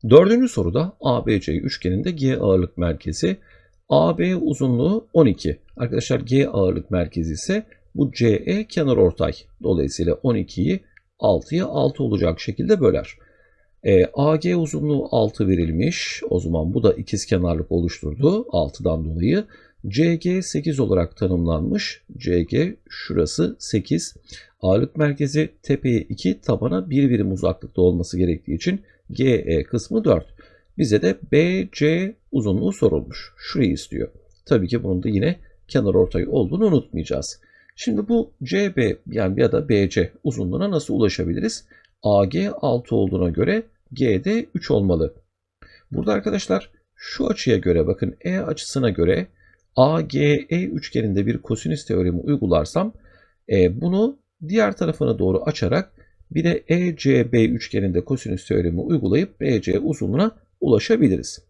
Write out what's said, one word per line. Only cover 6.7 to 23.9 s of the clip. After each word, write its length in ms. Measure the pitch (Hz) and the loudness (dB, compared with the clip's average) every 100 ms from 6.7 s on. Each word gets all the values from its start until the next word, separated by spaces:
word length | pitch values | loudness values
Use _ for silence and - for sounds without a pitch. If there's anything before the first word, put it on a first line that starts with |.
| 85 76 | 0 -2
merkezi 420 | 92 85 - 82 | -2 -2 -4 -4
ise 320 | 78 - 202 220 - _ - | -6 -4 -4 -4 -20 _ -2
bu 160 | 143 | -2
C 160 | - 120 | 2 2
E 400 | 107 - 196 214 | 2 0 -4 -4
kenar 300 | - 147 123 | -2 0 4
ortay. 360 | 92 - 76 73 - - | 4 2 -4 -4 -14 -8
Dolayısıyla 500 | - 87 69 - 85 | -2 0 -2 -2 -2
on 220 | - 131 117 | 0 0 -2
ikiyi 480 | 92 - 143 190 _ _ _ _ | -4 -2 -2 -2 _ _ _ _
altıya 460 | 110 85 - 160 190 | 0 0 0 -4 -2
altı 380 | 151 139 139 | 0 -2 0
olacak 360 | 127 104 85 82 | -2 0 0 -2
şekilde 420 | - 98 - 208 | -6 -6 0 4
böler. 360 | 123 - - - _ _ _ _ _ _ | 4 2 -4 -16 _ _ _ _ _ _
E, 220 | 95 98 - | 2 4 4
A 220 | - 143 156 | 2 2 2
G 200 | 170 180 | 2 0
uzunluğu 520 | 160 151 151 143 - | -2 -2 -2 -2 0
altı 360 | 120 113 - 101 | 0 0 0 2
verilmiş. 760 | 92 82 80 127 175 - - 453 | 2 2 0 0 -2 -8 -8 -2
O 100 | 90 | -2
zaman 340 | 82 82 80 | 0 -2 0
bu 100 | 123 | 2
da 100 | 113 | 2
ikiz 320 | - - 101 - | 0 -2 -6 -2
kenarlık 460 | 95 90 82 - | 0 0 -2 -2
oluşturdu 720 | 87 87 - 76 76 143 202 240 | -2 -2 -4 -10 0 0 0 -2
altıdan 560 | - 76 - 85 80 78 | -2 -2 -2 -4 -2 -4
dolayı. 400 | 80 92 175 220 - _ _ - | -2 0 0 -2 -16 _ _ -6
C 280 | 101 170 165 | 0 2 2
G 260 | 175 185 | -2 -2
sekiz 380 | 180 156 147 139 | -4 -4 -4 -2
olarak 380 | 117 92 85 - | 2 2 0 -2
tanımlanmış. 840 | 95 90 85 80 85 104 - - _ - | -2 0 0 0 0 -2 -4 -12 _ -10
C 260 | - 87 | 0 0
G 340 | 85 123 170 - _ | 0 0 -2 -4 _
şurası 680 | - - - 78 - - - | -18 -6 -2 -2 0 -2 -2
sekiz. 560 | - 110 - | -4 -4 -2